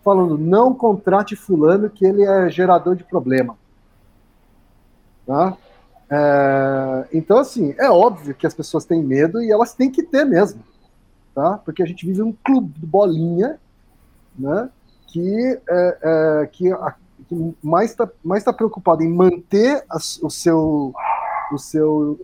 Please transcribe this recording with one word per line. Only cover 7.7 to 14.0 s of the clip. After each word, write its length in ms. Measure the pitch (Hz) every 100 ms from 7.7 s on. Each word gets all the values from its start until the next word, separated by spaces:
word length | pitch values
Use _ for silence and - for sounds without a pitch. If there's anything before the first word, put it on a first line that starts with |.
| -
é 100 | 262
óbvio 460 | 180 233 180 143
que 120 | 135 160
as 60 |
pessoas 320 | - 151 160
têm 180 | - 165
medo 380 | 143 135 160 220
e 100 | 226
elas 220 | 208 240
têm 160 | - 262
que 120 | 262
ter 220 | - 269
mesmo, 360 | 294 175 196 - - _ _ _ _ _ _
tá? 240 | 135 156 208
Porque 180 | - 156
a 40 | 165
gente 180 | 180
vive 160 | 170 190
um 140 | 226 220
clube 340 | - 269 180 151
do 80 | 160
bolinha, 720 | 180 202 160 170 170 240 311 _ _ _ _